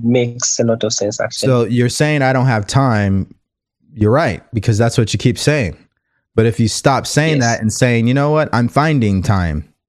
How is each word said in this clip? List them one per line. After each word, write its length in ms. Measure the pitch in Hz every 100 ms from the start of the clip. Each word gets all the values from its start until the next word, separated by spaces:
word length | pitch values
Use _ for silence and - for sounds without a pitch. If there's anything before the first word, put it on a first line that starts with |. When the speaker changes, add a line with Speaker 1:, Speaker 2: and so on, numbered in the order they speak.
Speaker 1:
makes 540 | 117 127 120 120 - -
a 40 |
lot 200 | 117 117
of 100 | 107
sense, 260 | - 104 107
actually. 280 | 110 - 131
Speaker 2:
So 160 | 123 110
you're 240 | 120 120
saying, 320 | - 151 147
"I 100 | 131
don't 120 | 131 131
have 200 | 110 104
time." 680 | 139 135 110 101 98 90 - _ _ _ _ _
You're 180 | 131 104
right, 300 | 131 156 80 -
because 240 | 113 98 104
that's 200 | 117 -
what 160 | 110
you 60 | 104
keep 180 | 127 117
saying. 400 | - 151 95 87 _ _ _ _ _
But 120 | - 113
if 140 | 110
you 80 | 113
stop 380 | - 143 127 117
saying 360 | - 156 151
Speaker 1:
Yes. 20 |
Speaker 2:
that 180 | 117 117
and 100 | 110
saying, 360 | 104 127 117 117
"You 60 |
know 180 | 139 143
what? 180 | 151 147
I'm 140 | 113 120
finding 520 | 135 156 147 107 95
time. 500 | 90 98 85 73 - _